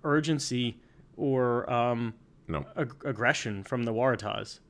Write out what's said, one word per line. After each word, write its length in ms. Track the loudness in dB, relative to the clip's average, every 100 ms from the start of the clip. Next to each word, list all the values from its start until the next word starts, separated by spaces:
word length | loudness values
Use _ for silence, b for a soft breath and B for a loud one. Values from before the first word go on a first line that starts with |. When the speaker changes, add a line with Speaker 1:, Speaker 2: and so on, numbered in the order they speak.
Speaker 1:
urgency 720 | 4 2 2 0 0 0 -2 -4 B B -20 -4
or, 500 | 0 2 2 2 2
um, 400 | 2 2 2 -2 -6 -20 -20 -6
Speaker 2:
No. 180 | -4 -4 -6
Speaker 1:
ag-, 180 | -6 -4
aggression 600 | -6 2 2 2 -2 -6
from 200 | -4 -2
the 80 | 0
Waratahs 680 | 2 2 2 -2 -6 -8 -14